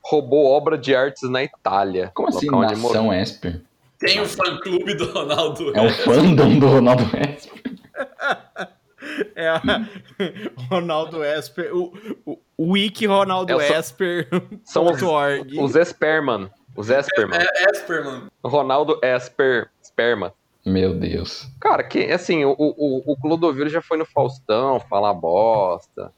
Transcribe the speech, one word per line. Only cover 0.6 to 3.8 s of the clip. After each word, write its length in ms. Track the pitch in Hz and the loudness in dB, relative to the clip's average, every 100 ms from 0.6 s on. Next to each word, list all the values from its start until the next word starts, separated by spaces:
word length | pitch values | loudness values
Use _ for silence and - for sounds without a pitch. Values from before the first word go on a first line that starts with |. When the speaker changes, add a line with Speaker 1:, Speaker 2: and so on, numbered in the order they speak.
| 151 156 | 2 -2
Speaker 1:
de 180 | 131 131 | 0 2
artes 340 | 135 139 127 | 2 -2 -4
na 140 | 127 | -2
Itália. 680 | 143 - - 98 98 92 90 - | -4 -6 -2 0 0 -2 -4 -4
Speaker 2:
Como 140 | - | -4
assim, 160 | 90 92 | -2 0
Speaker 1:
Local 140 | 95 | 2
onde 120 | 101 | 2
ele 80 | 107 | 0
morou. 220 | 117 110 | 0 0
Speaker 2:
nação 100 | 110 | 0
Esper? 480 | 92 98 - 90 85 _ _ | 0 -2 -6 -8 -8 _ _